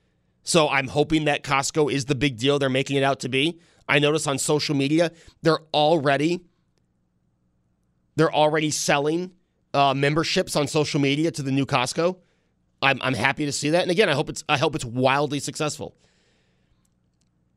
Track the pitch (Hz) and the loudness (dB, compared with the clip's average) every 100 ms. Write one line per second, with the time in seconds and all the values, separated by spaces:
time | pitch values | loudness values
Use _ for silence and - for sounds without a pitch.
0 | _ _ _ _ - 170 147 135 131 143 | _ _ _ _ 0 2 4 0 0 0
1 | 151 156 151 139 - 139 135 156 147 135 | 2 2 0 -2 0 0 0 0 0 0
2 | 120 131 147 110 135 143 139 131 135 139 | -2 0 0 0 0 2 2 0 0 0
3 | 135 131 135 131 156 170 _ _ - 143 | 0 -2 -2 0 -2 -4 _ _ 0 2
4 | 147 156 147 135 - 151 - 139 139 156 | 2 0 -2 -4 0 -2 0 -2 0 0
5 | 170 165 - _ 165 156 - 151 151 165 | 0 -4 -20 _ 0 0 -2 0 2 2
6 | 139 139 160 175 - _ _ _ _ _ | 2 2 0 -2 -6 _ _ _ _ _
7 | _ _ _ _ _ _ _ _ _ _ | _ _ _ _ _ _ _ _ _ _
8 | _ - 156 147 151 156 156 - - 147 | _ 0 0 2 2 2 -2 -4 0 0
9 | 147 165 180 _ _ _ _ 139 139 135 | 0 -2 -6 _ _ _ _ 0 2 2
10 | 147 151 156 - 180 160 143 156 147 156 | 2 0 0 -2 0 0 0 0 0 0
11 | 139 143 160 - 135 135 131 135 123 - | 0 2 -2 -2 -2 -2 0 -2 -2 -2
12 | 170 185 _ _ _ _ _ - 135 131 | -2 -4 _ _ _ _ _ -2 0 0
13 | 131 113 123 143 147 - 147 170 180 175 | -2 0 -2 0 -4 -4 0 0 0 2
14 | 202 139 156 113 - 143 156 117 120 123 | 2 2 -2 -8 -4 0 0 -2 -6 0
15 | 127 139 147 147 143 120 151 - 82 _ | 2 2 0 -4 -8 -6 -6 -6 -12 _
16 | _ _ _ _ _ _ _ _ _ _ | _ _ _ _ _ _ _ _ _ _
17 | _ _ _ _ _ | _ _ _ _ _